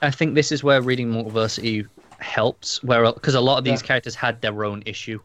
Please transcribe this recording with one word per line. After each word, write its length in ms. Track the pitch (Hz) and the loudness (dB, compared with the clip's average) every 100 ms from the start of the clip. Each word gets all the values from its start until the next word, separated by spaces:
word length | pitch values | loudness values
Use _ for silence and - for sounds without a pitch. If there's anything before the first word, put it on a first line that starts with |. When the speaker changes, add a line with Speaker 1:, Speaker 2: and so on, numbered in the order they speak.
Speaker 1:
I 100 | 147 | -2
think 240 | 135 160 139 | 0 2 2
this 160 | 139 | 2
is 120 | 147 | 2
where 180 | 143 135 | 4 4
reading 300 | 127 127 120 | 4 0 0
Multiversity 760 | 113 110 110 110 - 113 110 104 - - - | -2 -2 0 0 -2 -2 -2 -4 -12 -20 -16
helps, 640 | - - 110 - - - | -12 -4 -2 -2 -8 -6
where, 280 | 127 117 113 | 2 4 4
'cause 200 | - - 135 | 2 0 2
a 60 | |
lot 160 | 127 131 | 4 2
of 60 | |
these 180 | 131 117 | 2 -2
Speaker 2:
Yeah. 60 | - | 0
Speaker 1:
characters 280 | 131 120 110 | -2 -2 -4
had 260 | 123 117 | -4 -2
their 220 | 110 104 | -4 -4
own 200 | 104 104 107 | -4 -6 -8
issue 340 | 104 - 107 | -10 -10 -10